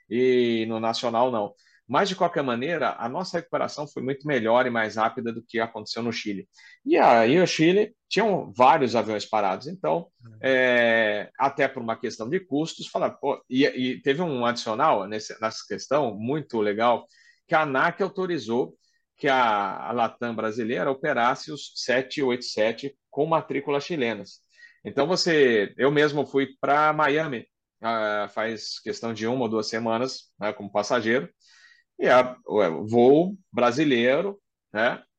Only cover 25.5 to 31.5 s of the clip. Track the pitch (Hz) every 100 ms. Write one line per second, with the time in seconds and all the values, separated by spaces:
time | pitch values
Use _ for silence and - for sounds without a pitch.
25.5 | 113 98 - 131 147 147 143 135 139 135
26.5 | - 135 147 151 151 151 147 156 117 -
27.5 | _ _ _ 113 113 107 104 101 - 110
28.5 | 107 - - 110 101 113 110 113 131 113
29.5 | 110 104 113 117 113 131 - - _ 104
30.5 | 104 98 104 101 123 110 123 175 - _